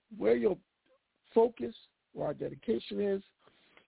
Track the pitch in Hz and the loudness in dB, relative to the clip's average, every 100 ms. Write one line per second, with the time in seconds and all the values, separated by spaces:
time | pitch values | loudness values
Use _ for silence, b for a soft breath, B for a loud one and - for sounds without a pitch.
0 | - 214 107 240 220 - _ _ _ _ | -10 -2 2 4 2 0 _ _ _ _
1 | _ _ _ 226 233 - 233 - _ _ | _ _ _ 4 4 2 -8 -10 _ _
2 | _ - 151 143 - 139 - 226 - 202 | _ -8 -6 -4 -8 -6 -4 -4 -4 -4
3 | 202 196 - _ b b b b | -2 -2 -6 _ b b b b